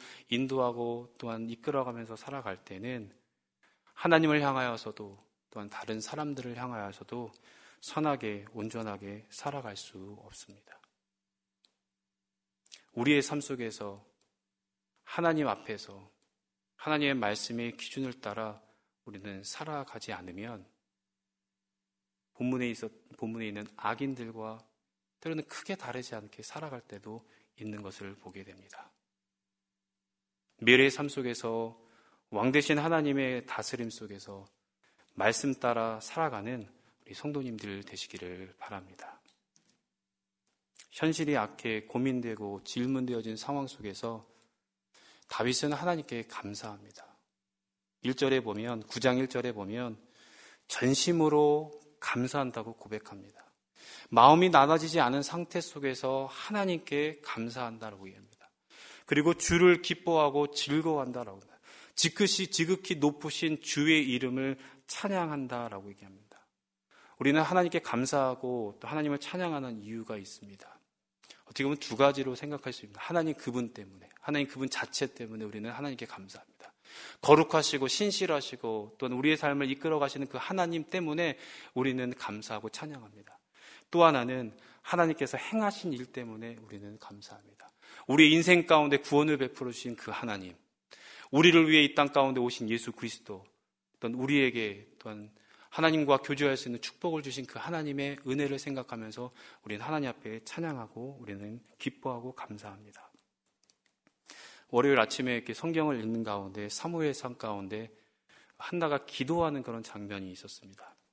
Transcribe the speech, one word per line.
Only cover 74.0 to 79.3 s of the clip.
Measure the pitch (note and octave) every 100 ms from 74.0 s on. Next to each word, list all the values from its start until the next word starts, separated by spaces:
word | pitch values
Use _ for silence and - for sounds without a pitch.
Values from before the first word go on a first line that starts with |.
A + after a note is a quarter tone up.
| - -
하나님 | - D3 C#3
그분 | C3+ C3
자체 | - A#2+ - C3+
때문에 | - A2+ A2
우리는 | G#2+ G#2 A2
하나님께 | A#2+ C#3+ B2+ A2+
감사합니다. | - F#2+ - - _ - - - - - -
거룩하시고 | - D3+ D#3 D#3+ D3 C#3+ C3
신실하시고 | - G#3 F#3+ F3+ D3 - B2 A#2 A2 G#2+ -
또한 | B2+
우리의 | B2 D3